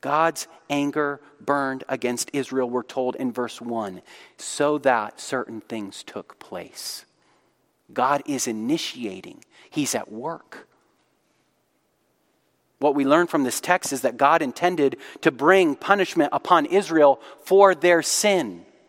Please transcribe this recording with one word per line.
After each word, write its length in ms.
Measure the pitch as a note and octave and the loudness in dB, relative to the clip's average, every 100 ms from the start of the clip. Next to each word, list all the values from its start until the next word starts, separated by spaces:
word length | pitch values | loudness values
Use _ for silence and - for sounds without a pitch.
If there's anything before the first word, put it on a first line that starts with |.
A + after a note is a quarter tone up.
God's 480 | C3+ D3 E3 D#3+ - - _ | -2 2 2 0 -14 -18 _
anger 520 | C#3+ C#3+ D3 D3 C#3+ - _ | -2 -2 -2 -4 -6 -14 _
burned 460 | - C#3+ C3+ C3 - | -2 -2 -2 -6 -8
against 420 | C3 A#2+ A#2+ - | -6 -4 -4 -6
Israel, 360 | C#3+ C3 C3 B2 | -6 -4 -2 -2
we're 140 | B2 | -4
told 320 | A2+ - B2+ - | -6 -6 -6 -4
in 160 | C3 | -6
verse 300 | A#2+ A#2+ - | -4 -8 -8
one, 400 | A#2+ A2+ G#2 F#2 _ - - _ | -8 -6 -8 -10 _ -20 -20 _
so 400 | - - D3 D3+ | -14 -2 -2 0
that 420 | C#3 A#2+ G#2 - | 0 0 -2 -12
certain 400 | - C3 - A2+ | -8 -8 -8 -12
things 420 | - A2+ G2+ - | -12 -10 -10 -14
took 340 | - G#2+ - - | -16 -16 -16 -20
place. 680 | - F2+ F2 - - - - _ _ _ _ _ _ _ _ | -16 -14 -14 -16 -14 -14 -18 _ _ _ _ _ _ _ _
God 280 | - B2+ C#3+ C#3+ | -4 0 0 -2
is 200 | C3+ B2 | -6 -4
initiating. 1000 | A2 A2+ D#3+ - C3 A2+ F#2+ E2+ - _ _ _ | -6 -4 -4 -4 -10 -10 -10 -16 -20 _ _ _
He's 260 | - C3+ A#2+ | -6 -4 -4
at 160 | - | -6
work. 560 | G#2+ C#3+ E3 _ - - _ _ _ _ _ _ _ _ _ _ _ _ _ _ _ _ _ _ _ _ _ | -12 -10 -12 _ -20 -20 _ _ _ _ _ _ _ _ _ _ _ _ _ _ _ _ _ _ _ _ _
What 160 | C#3+ C#3+ | 0 0
we 100 | C3+ | 2
learn 220 | D3+ E3+ | 2 2
from 160 | D#3 | 0
this 180 | C3 - | -2 -4
text 320 | - F3+ - | 0 0 0
is 80 | C3+ | -2
that 160 | B2+ A#2 | -2 2
God 240 | C#3 E3 | 4 4
intended 560 | C#3+ - F3+ F3 C#3 A#2+ - - | 0 -2 -2 2 0 0 -14 0
to 100 | E3 | 0
bring 440 | B2+ C#3+ F#3+ E3+ C3+ | 2 4 6 4 0
punishment 560 | - G3+ F3+ E3+ C#3+ | 0 2 2 0 0
upon 320 | C#3+ - E3+ C#3+ | 0 4 4 4
Israel 560 | F#3 G3+ D#3+ D3 C3+ - - - | 0 2 4 6 4 -4 -20 2
for 280 | F#3+ G3 | 6 6
their 280 | F3 F3 E3+ | 6 4 4
sin. 640 | D3+ - G#3 F#3+ B2 F2 E2+ _ | 2 0 2 2 0 -8 -20 _